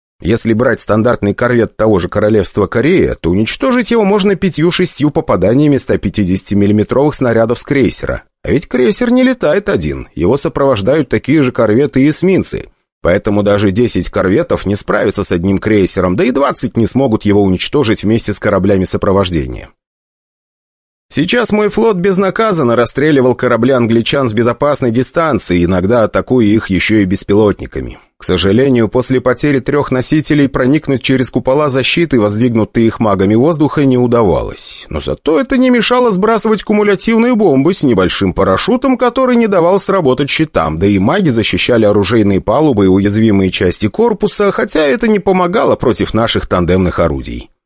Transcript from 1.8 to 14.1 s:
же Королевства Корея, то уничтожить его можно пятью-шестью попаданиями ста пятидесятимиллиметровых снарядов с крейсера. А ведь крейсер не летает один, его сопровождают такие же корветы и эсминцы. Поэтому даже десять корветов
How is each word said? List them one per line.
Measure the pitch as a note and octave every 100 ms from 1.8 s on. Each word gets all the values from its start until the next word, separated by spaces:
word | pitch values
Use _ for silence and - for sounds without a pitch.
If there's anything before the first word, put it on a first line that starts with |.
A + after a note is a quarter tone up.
| A2 G2
же | F2+
Королевства | G#2 G#2 A2 F#2 - F#2
Корея, | A#2 C3 F3+ C#2+ A#1
то | D#2+
уничтожить | F#2 A2 - C4 B3 A3
его | A#3 G3
можно | G#3 G3 G3
пятью-шестью | F#3+ D3 E3+ E3 F3+ - D3
попаданиями | D#3+ - G#2 F#2 B2+ D3+ C3
ста | - G2
пятидесятимиллиметровых | G2+ - F#2 F#2 - G2+ G2+ G#2+ G2+ A#2+ D3 C3
снарядов | B2+ A2+ A2+ A#2+
с |
крейсера. | - C#3 G#2+ - C2 B1+ - _
А | -
ведь | C#3 -
крейсер | B3 A#3+ G3 A#3+
не | B3+
летает | C4 B3+ D#3 F#3 G#3
один, | C#3 D#2 C2+ -
его | - F2 C3+
сопровождают | D#3+ C#3 C#3 A2+ G2 D#3 C3
такие | A2 - D#3
же | B2+
корветы | - A2+ G#2+ C#3+ C3
и | C#3+
эсминцы. | D3+ F3+ F3 F2+ - - _ _ _
Поэтому | D#2+ F#2+ G#2+ G#2
даже | G2+ G2+ G#2
десять | F#2+ A#2+ F#2+
корветов | F2